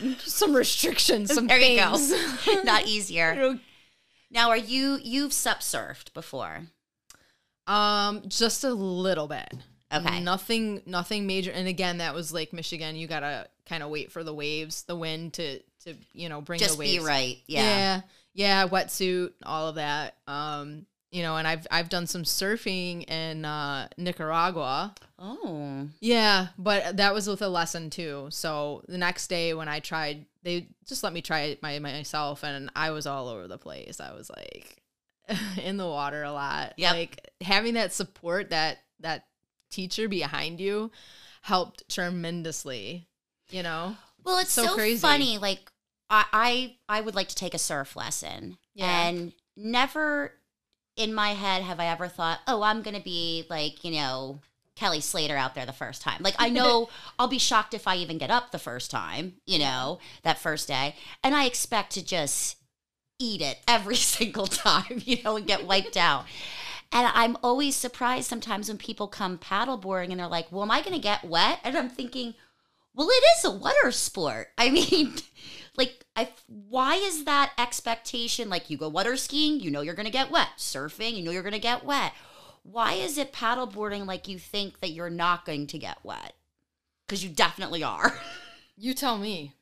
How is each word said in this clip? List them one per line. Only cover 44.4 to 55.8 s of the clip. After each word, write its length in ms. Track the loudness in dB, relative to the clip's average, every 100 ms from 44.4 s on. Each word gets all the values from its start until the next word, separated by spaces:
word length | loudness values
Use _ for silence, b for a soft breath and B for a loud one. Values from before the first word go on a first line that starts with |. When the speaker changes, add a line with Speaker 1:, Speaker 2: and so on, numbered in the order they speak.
| 2
Speaker 1:
So 140 | 2 2
Speaker 2:
so 80 | 4
Speaker 1:
crazy. 240 | 2 4
Speaker 2:
funny. 380 | 4 4 4 0
Like, 320 | -2 -4 -10 _ _ _ 2
I, 140 | 4 6 4 4 2 -2 -10 -4
I, 100 | -4
I 40 |
would 140 | -2 -2
like 140 | -4
to 60 | -6
take 200 | -6 -4
a 40 |
surf 360 | -2 -4 -6 -10
lesson. 600 | -6 -6 -8 -10 -12 -14 _ -4
Speaker 1:
Yeah. 320 | 0 2 2
Speaker 2:
And 260 | 0 -6 -12 _ -10
never 760 | 0 2 2 2 0 0 -4 -10 _ _ _ _ _ -4
in 180 | -2
my 160 | 0 0
head 320 | 0 0 0
have 160 | -2 -2
I 60 | -2
ever 240 | -2 -6
thought, 300 | -2 -2 -2 -2
"Oh, 160 | 2
I'm 200 | 2 0
gonna 180 | -4 -8
be 460 | -6 -4 -2 -4 -4
like, 360 | -4 -4 -6 -4
you 60 |
know, 500 | -2 -2 -2 -6 -12 -18 _ _ -4
Kelly 240 | -2 0
Slater 380 | -2 -2 0 0
out 180 | -2 -4
there 100 | -10
the 60 |
first 300 | -8